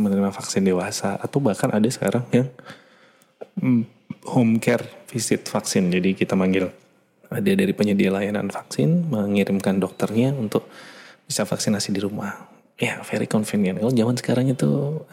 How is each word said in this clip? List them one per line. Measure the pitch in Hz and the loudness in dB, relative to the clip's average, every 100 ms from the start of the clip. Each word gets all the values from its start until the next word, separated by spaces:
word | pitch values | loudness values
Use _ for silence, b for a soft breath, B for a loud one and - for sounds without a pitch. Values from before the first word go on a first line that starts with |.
| 107 | 0
menerima | 98 98 | 2 0
vaksin | 95 - - 95 | -2 -4 0 2
dewasa, | 90 92 - 101 98 | 2 0 -4 -4 -4
atau | - 143 | -4 0
bahkan | 135 95 131 | 0 0 0
ada | 107 110 | 2 2
sekarang | - 95 117 127 | 0 0 0 0
yang, | 127 135 - B B B B B B B _ - - | 0 0 -4 B B B B B B B _ -14 -4
mm, | 135 120 113 _ - - - | 2 2 0 _ -16 -14 -2
home | - 117 113 | 2 4 4
care | 113 120 - - - | 2 0 -2 -16 -12
visit | 120 110 104 - | -8 -2 -2 -2
vaksin. | 107 - - 92 | -6 -2 2 2
Jadi | 90 92 | 2 2
kita | 95 87 95 | 0 0 2
manggil, | 95 95 90 - _ _ _ _ - | 2 2 0 -6 _ _ _ _ -8
ada | 117 98 98 | -2 2 2
dari | 98 | 2
penyedia | - 104 98 98 | 2 2 2 2
layanan | 98 101 104 101 | 2 0 -2 -4
vaksin, | - - - 147 175 165 | -8 -6 0 2 2 0
mengirimkan | 117 101 101 98 98 98 95 | -2 0 2 2 0 0 0
dokternya | 92 - 95 107 127 139 | 0 -2 -2 2 2 0
untuk | 107 107 - B B B B B - | -2 -2 -4 B B B B B -8
bisa | - 104 | -4 -2
vaksinasi | 101 - 104 - | -2 0 -2 -2
di | 98 | -2
rumah. | 101 101 101 - - - _ - | -2 -4 -8 -10 -16 -20 _ -6
Ya, | 120 - | -6 -6
very | - 113 - | -6 -4 -2
convenient. | 110 107 107 95 95 | -2 0 0 0 0
Kalau | 110 | 0
zaman | 127 113 123 | 2 2 0
sekarang | - 127 131 | 0 0 2
itu, | 139 147 143 143 156 - | 2 2 2 0 -4 -6